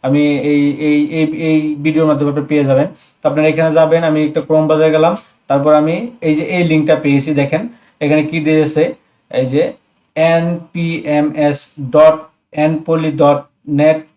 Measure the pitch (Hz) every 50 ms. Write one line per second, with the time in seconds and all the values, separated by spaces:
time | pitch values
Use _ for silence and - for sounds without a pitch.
0 | - 135 143 147 147 147 147 135 135 147 147 143 143 143 143 147 151 151 147 147
1 | 147 151 165 160 156 156 156 156 165 160 156 156 151 151 151 143 147 160 151 156
2 | 160 151 147 139 147 143 139 147 143 - 151 147 143 135 135 135 151 196 - -
3 | - - _ _ - 147 143 151 156 156 151 165 160 160 151 160 160 156 165 165
4 | 165 156 151 151 151 143 147 160 147 - 156 156 156 156 156 151 160 156 151 156
5 | 156 170 190 - - - _ _ _ - 139 139 139 151 151 151 151 160 170 190
6 | 233 240 - - - 160 151 151 156 - 180 180 175 160 156 156 151 160 156 147
7 | - 147 139 139 139 156 151 143 139 139 156 165 226 240 - _ _ _ _ _
8 | 151 147 156 151 147 156 165 165 147 151 156 156 156 151 - 151 160 - - _
9 | _ _ _ _ _ _ - 127 131 127 135 147 165 - - _ _ _ _ _
10 | _ _ _ 156 160 165 165 165 170 170 175 170 - - _ 175 165 165 165 151
11 | - 147 147 147 147 151 151 151 147 147 143 143 - - - 147 139 131 - 151
12 | 156 156 156 - - - _ _ _ _ - 151 151 156 160 151 - - 165 160
13 | 160 156 143 135 139 143 143 143 - _ _ _ _ 147 147 139 151 156 160 156
14 | - _ _